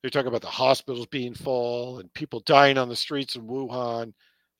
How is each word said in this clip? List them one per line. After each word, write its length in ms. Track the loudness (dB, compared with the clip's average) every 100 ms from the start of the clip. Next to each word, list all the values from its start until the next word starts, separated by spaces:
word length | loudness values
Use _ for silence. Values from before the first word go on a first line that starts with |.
they're 100 | -2
talking 180 | -2 0
about 120 | -4
the 60 | -6
hospitals 600 | 0 4 4 0 -8 -6
being 260 | -6 -8
full 640 | -8 -4 -2 -2 -4 -6 -12
and 140 | -16
people 260 | -12 -10 -8
dying 360 | 6 8 8 6
on 100 | 0
the 80 | -4
streets 400 | -4 -4 -6 -8
in 120 | -8
Wuhan. 680 | -6 -6 -6 -4 -6 -8 -14 _ _ _ _